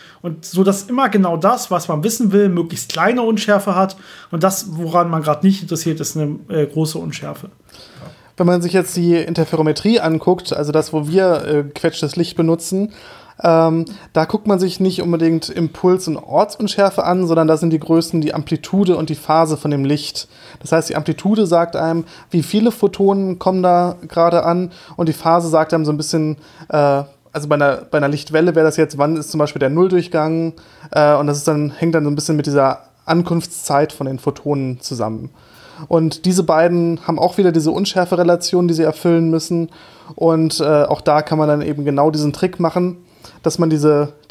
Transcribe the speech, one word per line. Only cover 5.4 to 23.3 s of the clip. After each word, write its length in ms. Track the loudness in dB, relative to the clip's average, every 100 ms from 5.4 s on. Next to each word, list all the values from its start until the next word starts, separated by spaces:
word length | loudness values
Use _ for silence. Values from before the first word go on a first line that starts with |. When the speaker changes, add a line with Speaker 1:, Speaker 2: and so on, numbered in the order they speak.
Speaker 1:
nicht 180 | 2 0
interessiert 380 | -4 -4 -4 -4
ist, 180 | -6 -4
eine, 220 | -4 -6 -6
äh, 160 | -4 -2
große 320 | -2 -4 -4
Unschärfe. 540 | -10 -10 -12 -14 -18 _ _ -20 -20 -20 -20 -20 _ 0
Speaker 2:
Wenn 100 | 2
man 140 | 2
sich 120 | 2
jetzt 240 | 0 0 0
die 180 | 2 2
Interferometrie 840 | 0 -2 -2 0 0 0 0 2
anguckt, 520 | 0 0 0 0 -2
also 200 | -6 0
das, 200 | -2 0
wo 160 | -4 0
wir, 380 | 2 2 0 0
äh, 180 | -2
quetschtes 520 | -2 -4 -4 -2 -4 -4
Licht 200 | -4 0
benutzen, 560 | 0 0 -2 -4 -4 -8 -20 -20 -20 -2
ähm, 440 | 2 4 4 0 -4 -10 -4
da 140 | -2 -2
guckt 220 | -2 0
man 120 | 2
sich 200 | 0 0
nicht 220 | -2 0
unbedingt 480 | -2 0 0 0 -2
Impuls- 580 | -4 -4 0 2 2 0
und 100 | -8
Ortsunschärfe 840 | -2 0 0 -2 -4 2 2 2
an, 220 | 0 0 2
sondern 220 | 2 4
da 100 | 2
sind 140 | 2
die 80 | 0
Größen 400 | 2 0 2 -2
die 120 | -2
Amplitude 640 | -4 -4 -6 -2 0 2 2
und 120 | -2
die 60 | -4
Phase 400 | 2 4 4 0
von 160 | -2
dem 140 | 0 0
Licht. 420 | -2 -4 -12 -14 -20 -20 -18
Das 100 | -2
heißt, 180 | 0 0
die 60 | -4
Amplitude 520 | -4 -2 0 0 2
sagt 280 | 2 2 -2
einem, 280 | -2 -2 -6 -14 -4
wie 120 | -2
viele 280 | 0 2 0
Photonen 680 | 2 -2 2 2 2 -2